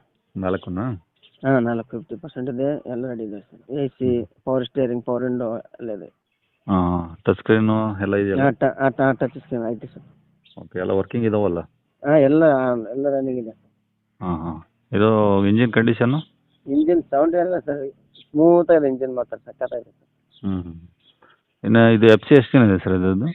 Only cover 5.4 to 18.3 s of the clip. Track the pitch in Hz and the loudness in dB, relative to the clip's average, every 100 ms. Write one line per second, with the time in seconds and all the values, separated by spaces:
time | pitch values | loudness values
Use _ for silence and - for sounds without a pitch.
5.4 | 117 113 - - 120 104 85 _ _ _ | -6 -8 -12 -16 -12 -12 -14 _ _ _
6.4 | _ _ - 95 87 87 85 85 - 98 | _ _ -4 0 0 -2 -6 -6 -2 -2
7.4 | - 110 110 110 110 98 98 101 101 98 | 2 2 2 0 -2 -4 -4 -2 -2 0
8.4 | 139 117 135 - 135 - 135 131 131 143 | 0 0 -2 0 -2 0 -2 -2 -4 -8
9.4 | - 120 113 110 131 - - _ _ _ | -10 -8 -6 -8 -12 -20 -20 _ _ _
10.4 | _ - 85 90 95 98 95 120 113 104 | _ -20 -14 -8 -4 -2 -2 -2 0 0
11.4 | 101 85 - _ _ _ 143 156 135 151 | 0 -2 -8 _ _ _ 0 4 4 4
12.4 | 160 135 127 123 107 127 139 139 135 127 | 4 2 0 -4 -6 -6 -4 -2 -4 -6
13.4 | 113 - _ _ _ _ _ _ 92 82 | -10 -16 _ _ _ _ _ _ -6 -6
14.4 | 82 80 - _ _ 107 107 110 104 98 | -6 -12 -16 _ _ 0 2 4 2 2
15.4 | 98 107 123 113 117 113 120 147 - _ | 2 2 2 2 0 0 0 -2 -6 _
16.4 | _ _ 139 143 156 175 - 139 160 175 | _ _ -4 -2 2 0 0 0 0 0
17.4 | 175 175 - 143 139 - _ _ _ | -2 -4 -6 -8 -8 -14 _ _ _